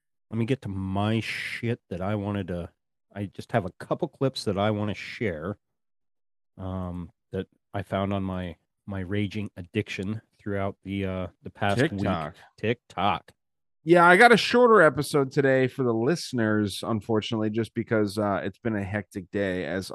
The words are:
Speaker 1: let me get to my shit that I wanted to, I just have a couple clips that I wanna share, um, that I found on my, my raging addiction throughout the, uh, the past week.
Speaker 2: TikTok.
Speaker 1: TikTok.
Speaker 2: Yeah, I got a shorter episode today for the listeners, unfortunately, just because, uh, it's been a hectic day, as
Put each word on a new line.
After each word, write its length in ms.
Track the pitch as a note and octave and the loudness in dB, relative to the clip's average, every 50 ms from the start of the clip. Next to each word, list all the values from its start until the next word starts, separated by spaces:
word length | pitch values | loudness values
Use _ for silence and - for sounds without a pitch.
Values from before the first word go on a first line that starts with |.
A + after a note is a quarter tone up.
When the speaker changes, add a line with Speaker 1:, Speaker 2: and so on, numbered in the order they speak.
| _ _ _ _ _ _ | _ _ _ _ _ _
Speaker 1:
let 80 | A2 A2+ | -4 -4
me 80 | A2+ | -2
get 160 | A2 C3+ - - | -2 -2 -2 -4
to 80 | G2+ | -6
my 500 | F#2+ F#2+ F#2+ F#2+ F#2+ G2 G2+ G#2+ A2+ A2+ | -6 -6 -4 -4 -2 0 0 0 0 -2
shit 600 | - - - - - - - - - A2+ A#2+ - _ - | -2 -4 -6 -8 -8 -8 -8 -6 -6 -6 -6 -6 _ -10
that 100 | F#2 E2+ | -8 -6
I 140 | F#2 G2 G#2+ | -4 -4 -4
wanted 340 | G#2 G2 G#2 G2+ G2+ F#2+ E2+ | -4 -4 -4 -4 -4 -6 -6
to, 220 | F2+ F2 E2+ F2 _ _ _ _ _ _ _ _ - | -6 -8 -8 -10 _ _ _ _ _ _ _ _ -12
I 120 | G2 G#2 | -10 -10
just 260 | F2 - - - - - | -10 -10 -14 -8 -4 -2
have 140 | A#2 - | -2 -2
a 60 | - - - | -4 -8 -10
couple 300 | - - C#3 - - D3 | -8 -6 -4 -4 -4 -6
clips 360 | - - C#3 C3+ C3 - - | -6 -4 -4 -4 -4 -4 -4
that 120 | - F#2+ | -4 -2
I 140 | F#2+ G2+ G#2+ | 0 0 0
wanna 240 | G#2+ G#2 G#2 G#2 G2 | 0 0 -2 -4 -6
share, 640 | - - - - - A#2 G2+ E2+ D2+ D#2 F#2+ G#2 - _ _ _ _ _ _ _ _ _ _ _ _ _ _ _ _ _ _ _ | -8 -10 -12 -10 -6 -6 -6 -6 -6 -8 -8 -10 -10 _ _ _ _ _ _ _ _ _ _ _ _ _ _ _ _ _ _ _
um, 540 | - F#2+ F#2 F#2 F#2 F#2 F2+ F2 F2 E2+ - _ _ _ _ - | -12 -10 -8 -6 -6 -6 -8 -8 -10 -12 -12 _ _ _ _ -8
that 140 | F#2+ F#2 - _ _ _ _ - | -8 -8 -10 _ _ _ _ -10
I 80 | G2+ G2 | -10 -8
found 320 | - G2 G2 G2 G2 G2+ | -4 -4 -2 -2 -2 -2
on 80 | G2 F#2+ | -4 -4
my, 340 | F#2+ F#2 F#2 F#2 F2 D#2+ - _ _ _ _ _ | -4 -6 -6 -6 -8 -10 -14 _ _ _ _ _
my 140 | G#2 G2+ F#2+ | -10 -8 -8
raging 500 | F#2 F2 G2+ G#2 G#2 F#2+ F#2 G#2+ G2+ - - | -6 -4 -4 -2 -4 -4 -4 -6 -10 -10 -10
addiction 640 | - F2 E2+ - G#2+ G#2 - - - F#2+ F#2+ A2 A2 - _ _ _ | -14 -14 -8 -6 -6 -4 -4 -6 -8 -8 -6 -8 -8 -10 _ _ _
throughout 380 | - G#2 G2+ G2 G2 G2+ - _ - | -10 -8 -6 -4 -4 -6 -8 _ -10
the, 200 | F#2+ G2 G2 G2 | -8 -6 -6 -4
uh, 220 | F#2 F#2 F#2 F#2 E2+ - _ - | -4 -6 -6 -8 -10 -12 _ -18
the 80 | F#2 | -18
past 320 | - - G#2+ G2+ G2+ A#2 C3+ | -8 -2 0 0 2 2 2
week. 80 | E3+ | 0
Speaker 2:
TikTok. 460 | - F#2+ G#2 G2+ F#2 E2+ D2+ D2+ - - - - _ | 0 -2 -2 0 0 -2 -4 -6 -10 -14 -20 -20 _
Speaker 1:
TikTok. 760 | - - G#2+ A#2+ - _ - - - F#2 G2+ F2 - - - - _ _ _ _ _ _ _ _ _ - | -6 -4 -4 -4 -4 _ -10 -4 -2 0 0 0 0 -4 -12 -20 _ _ _ _ _ _ _ _ _ 2
Speaker 2:
Yeah, 220 | D#3 E3+ F3 E3+ | 6 6 8 10
I 100 | F3 F3+ | 10 10
got 160 | F#3 A#3+ A#3+ A#3 | 10 10 8 8
a 40 | |
shorter 440 | F#3 - - - A#3+ B3 A#3 A3+ G#3 | 6 4 4 4 6 6 8 8 8
episode 500 | E3 D3+ C3 C#3+ C#3 - - D3 C3+ C3+ - | 8 6 6 2 -2 -2 0 0 0 0 2
today 340 | D3+ C#3 C3+ C3 C3 C3 B2 | 2 4 4 4 4 4 2
for 140 | - - C3 | 0 0 0
the 100 | A#2+ A2+ | 0 0
listeners, 880 | A2+ A#2 C3+ F3 E3 - - - A#2+ A2 G#2+ G#2+ G#2+ G#2 G2+ F#2+ - - | 2 2 0 0 -2 -4 -4 -2 0 2 2 2 2 0 0 -2 -4 -4
unfortunately, 640 | E2+ A#2 G#2 - - A2+ G#2+ - - A#2 A2 G#2+ A2 | -4 -4 -2 -2 0 0 0 0 -2 -2 -2 -2 -2
just 240 | G#2 A2+ A2+ - - | -2 -2 -4 -4 -4
because, 420 | A#2+ G#2+ - A#2 A2 G#2+ G2+ F#2+ | -6 -4 0 0 0 0 0 0
uh, 240 | G#2+ G#2 G2+ G2 E2+ C2+ | -2 -2 0 0 -2 -2
it's 140 | G2+ - _ | -6 -8 _
been 180 | - A#2 G#2+ | -6 -4 -4
a 80 | G2+ G2 | -4 -4
hectic 460 | F#2 G#2+ G#2+ G2+ - - G2+ F2 - | -4 -6 -6 -8 -8 -10 -12 -10 -6
day, 360 | - G2+ G2+ F#2+ F2+ F#2 F2 | -4 -2 -2 -2 -2 -4 -4
as 260 | D2 E2+ G2 F#2 - - | -4 -6 -6 -8 -8 -4